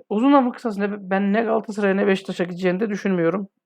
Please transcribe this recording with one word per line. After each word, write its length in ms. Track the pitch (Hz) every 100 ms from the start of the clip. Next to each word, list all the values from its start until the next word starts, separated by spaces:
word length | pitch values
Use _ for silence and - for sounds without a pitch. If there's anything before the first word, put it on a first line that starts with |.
| -
uzun 240 | 208 269
lafın 180 | 285 247
kısası 300 | - 233 202
ne, 280 | 202 208 185
ben 240 | 190 202
ne 80 | 214
Galatasaray'a 520 | 220 226 208 208 202
ne 140 | 196 202
Beşiktaş'a 360 | 190 - 185
gideceğini 360 | 180 180 185 185
de 100 | 220
düşünmüyorum. 580 | 202 196 180 165 196 196 _